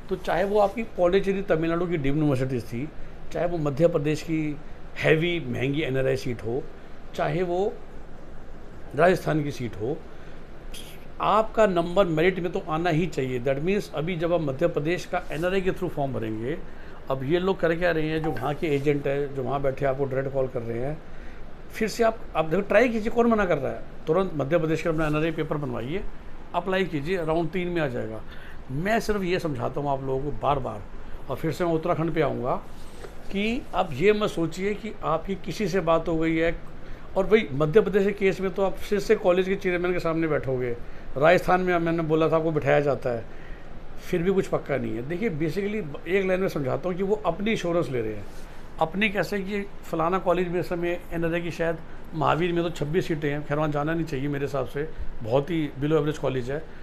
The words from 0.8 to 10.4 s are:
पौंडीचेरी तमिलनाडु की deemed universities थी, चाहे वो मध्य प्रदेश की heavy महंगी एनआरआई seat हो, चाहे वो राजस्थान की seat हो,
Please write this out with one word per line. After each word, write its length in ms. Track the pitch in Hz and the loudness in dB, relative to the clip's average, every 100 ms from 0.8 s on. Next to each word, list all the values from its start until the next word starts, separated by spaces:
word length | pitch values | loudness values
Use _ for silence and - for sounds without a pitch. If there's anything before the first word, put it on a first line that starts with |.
पौंडीचेरी 580 | 220 - 175 196 185 196 | -4 2 4 4 4 0
तमिलनाडु 460 | 196 160 165 170 175 | 2 2 2 2 0
की 100 | 170 | 0
deemed 200 | 135 147 | 2 4
universities 480 | 147 127 131 127 - | 4 2 0 -2 -4
थी, 240 | 117 151 - - - - | -6 -6 -6 -6 -6 -4
चाहे 120 | 160 175 | -2 0
वो 120 | 175 | 0
मध्य 300 | 147 139 170 | 0 4 4
प्रदेश 340 | 165 143 151 | 4 0 0
की 360 | - 160 151 147 - - - - | -2 -2 -2 -4 -8 -10 -10 -2
heavy 420 | 147 156 175 170 | 2 4 2 -2
महंगी 420 | 127 113 131 143 | -2 -2 0 0
एनआरआई 340 | 143 131 131 131 | 0 0 0 0
seat 260 | 135 120 | -2 -4
हो, 220 | 113 131 - - - - - - | -4 -4 -6 -10 -12 -10 -8 -4
चाहे 280 | 156 156 | -2 0
वो 300 | 180 175 208 - - - - - - - - - - - - 131 | 0 0 -2 -4 -10 -10 -10 -10 -10 -8 -8 -10 -10 -10 -6 2
राजस्थान 480 | 127 117 - 156 | 4 4 2 0
की 80 | 143 | -2
seat 240 | - 120 104 | -4 -6 -4
हो, 220 | 110 156 - - - - | -4 -4 -8 -12 -10 -10